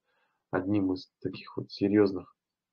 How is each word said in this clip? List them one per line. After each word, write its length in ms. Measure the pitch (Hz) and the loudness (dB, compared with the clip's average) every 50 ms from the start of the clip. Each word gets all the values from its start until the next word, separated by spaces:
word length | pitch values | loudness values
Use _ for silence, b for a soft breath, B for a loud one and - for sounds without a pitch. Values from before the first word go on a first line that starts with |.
| _ _ _ _ _ _ _ _ _ - | _ _ _ _ _ _ _ _ _ -4
одним 420 | - 92 90 98 104 104 95 92 92 | -4 -4 0 0 0 0 2 0 -2
из 140 | 90 - _ _ _ | -4 -6 _ _ _
таких 360 | - 92 95 - - - - | -10 -10 -10 -10 -16 -12 -12
вот 140 | - - - | -12 -12 -10
серьёзных, 640 | - - 101 98 101 107 101 95 95 87 - - _ _ _ _ _ _ _ _ | -4 0 0 4 6 6 4 4 2 -4 -10 -14 _ _ _ _ _ _ _ _